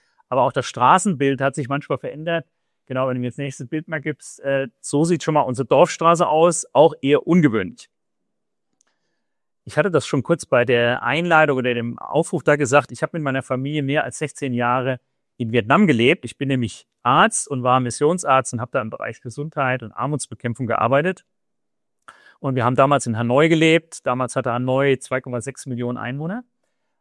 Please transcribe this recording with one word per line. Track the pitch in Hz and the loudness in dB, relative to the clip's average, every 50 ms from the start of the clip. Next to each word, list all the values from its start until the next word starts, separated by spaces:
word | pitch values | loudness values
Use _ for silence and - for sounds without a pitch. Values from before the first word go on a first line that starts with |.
| _ _ _ _ _ - | _ _ _ _ _ -4
Aber | 123 135 123 | 0 2 2
auch | 135 - | 2 0
das | 139 120 - | -2 -6 -6
Straßenbild | - - 123 131 170 185 - 208 165 123 139 139 139 127 | -2 2 4 4 4 4 2 0 -2 0 0 0 0 0
hat | 135 139 - | -2 -2 -2
sich | 160 131 117 | -4 -6 -4
manchmal | 139 147 - - 147 - | -4 -6 -4 -4 -6 -6
verändert. | - 135 - 147 160 170 170 165 156 _ _ _ _ _ _ _ _ - | -6 -10 -10 -8 -6 -4 -4 -4 -6 _ _ _ _ _ _ _ _ -8
Genau, | 131 131 131 131 | -4 -2 -2 -2
wenn | 127 | -2
du | 127 | -2
mir | 123 123 | -4 -6
das | - - | -6 -6
nächste | 139 143 131 - 139 | -8 -8 -8 -10 -10
Bild | 120 160 156 156 - | -8 -6 -8 -6 -6
mal | 160 151 | -8 -8
gibst, | 139 156 147 - - - - - | -6 -6 -8 -8 -10 -20 -16 -8
äh, | - 139 135 135 135 - _ _ | -4 -2 -2 -2 -2 -4 _ _
so | - - - 143 160 | -8 -2 0 2 2
sieht | 170 175 160 - | 2 0 0 0
schon | 165 151 | 0 2
mal | 147 | 2
unsere | 131 - 120 120 131 | 2 0 -2 -2 0
Dorfstraße | - 143 135 175 165 - - 165 165 170 160 175 107 | 4 6 6 6 6 4 2 4 4 4 4 4 2
aus, | 151 156 165 175 160 - - - - | 4 4 4 4 4 2 -4 0 6
auch | 127 156 165 - - | 6 6 6 6 2
eher | - 135 147 - - | 0 2 2 2 4
ungewöhnlich. | - 170 185 151 135 104 107 92 85 82 - - _ _ _ _ _ _ _ _ _ _ _ _ _ _ _ _ _ _ _ _ _ _ _ _ _ _ _ _ _ _ _ _ _ _ _ - | 4 4 6 6 4 4 2 -2 -4 -8 -16 -20 _ _ _ _ _ _ _ _ _ _ _ _ _ _ _ _ _ _ _ _ _ _ _ _ _ _ _ _ _ _ _ _ _ _ _ -16
Ich | - - 147 | -6 -2 0
hatte | 156 202 | 0 2
das | 165 143 - | 0 -2 -2
schon | - - 135 - | -2 -4 -2 0
kurz | - 170 - - | -2 -2 -4 -2
bei | - - 120 123 | 0 0 0 2
der | 120 123 120 120 120 123 - | 2 2 0 2 0 -2 -2
Einleitung | - 120 135 160 175 175 165 156 156 147 139 131 | -4 -4 -2 -2 0 2 4 4 4 4 2 0
oder | 120 127 120 | 0 -2 -2
dem | 117 117 120 120 - | -2 -4 -6 -8 -10
Aufruf | - - - 147 165 - - 151 - | -8 -4 -2 -2 -2 -2 -4 -2 2
da | 156 147 147 | 2 2 2
gesagt, | 147 110 135 147 - - | 2 4 4 4 2 2
ich | 123 - | -6 -8
habe | 160 - - 170 | -8 -6 -6 -4
mit | 151 | -4
meiner | 139 131 135 - | -4 -4 -4 -4
Familie | - 131 127 131 139 151 151 | -4 -4 -4 -4 -4 -4 -4
mehr | 139 135 143 151 - | -2 0 0 -2 -2
als | 123 - - | -4 -6 -8
sechzehn | 160 143 - - 143 135 | -8 -8 -8 -6 -6 -4
Jahre | 120 120 120 120 123 131 123 135 127 - _ _ _ _ _ _ _ - | -2 -2 0 0 0 0 -2 -2 -4 -6 _ _ _ _ _ _ _ -8
in | 120 110 113 | -6 -2 0
Vietnam | 120 104 110 143 190 214 170 | 0 2 2 4 4 4 4
gelebt. | 127 113 117 131 175 - - | 4 4 4 2 2 2 -2
Ich | 117 - - | -12 -8 -6
bin | 139 135 | -4 -2
nämlich | 135 127 120 107 - - - _ _ _ | -2 -2 -2 -4 -6 -10 -20 _ _ _
Arzt | - 120 135 160 196 226 - - - - | -2 2 4 4 4 2 2 -2 -6 -6
und | 143 127 120 | -6 -2 0
war | 123 127 131 | 2 2 2
Missionsarzt | 127 120 - - 147 151 180 180 - 147 131 131 127 - | 2 0 -2 0 0 0 0 0 0 2 2 2 2 0
und | - 113 | -4 -8
habe | 117 - - | -6 -4 -4
da | 135 | -6
im | 110 110 | -6 -6
Bereich | - - - 110 113 - | -8 -10 -10 -10 -10 -12
Gesundheit | - 120 - 143 147 160 - 156 135 127 127 127 117 | -14 -14 -10 -10 -10 -8 -4 -4 -2 -2 -2 -4 -6
und | 107 - | -10 -8
Armutsbekämpfung | 92 123 143 151 131 - - - - - 120 113 - 131 110 | -6 -4 -4 -4 -6 -6 -10 -12 -8 -6 -6 -6 -4 -4 -2
gearbeitet. | 113 - 107 117 135 143 156 185 185 - _ _ _ _ _ _ _ _ _ _ _ _ _ _ _ _ _ - - _ _ - _ _ | -2 0 0 2 2 2 0 0 -4 -8 _ _ _ _ _ _ _ _ _ _ _ _ _ _ _ _ _ -20 -20 _ _ -20 _ _
Und | - 139 131 | -4 -2 0
wir | 127 113 | 0 0
haben | 123 127 | 0 0
damals | 131 135 143 143 135 - 123 | 0 -2 0 0 0 -2 -2
in | 110 110 | -4 -2
Hanoi | 120 117 123 143 160 160 | -2 0 2 4 4 4
gelebt. | 165 156 160 160 160 170 - _ - - - | 4 4 4 4 4 2 0 _ -16 -10 -6
Damals | 131 123 127 127 123 - | -4 -4 -4 -4 -4 -4
hatte | 135 - 131 | -4 -4 -2
Hanoi | 117 123 127 127 131 135 139 139 131 123 | -2 -2 -2 -2 0 0 2 0 0 -2
zwei | - - 127 131 | -2 -6 -8 -8
Komma | - 131 120 120 | -6 -6 -8 -8
sechs | - 139 131 - - | -8 -10 -12 -12 -10
Millionen | 139 123 117 120 120 123 113 | -10 -8 -6 -6 -6 -6 -8
Einwohner. | 107 120 131 143 156 170 202 247 247 _ _ _ _ _ _ _ _ _ _ _ | -8 -10 -8 -8 -8 -8 -8 -10 -12 _ _ _ _ _ _ _ _ _ _ _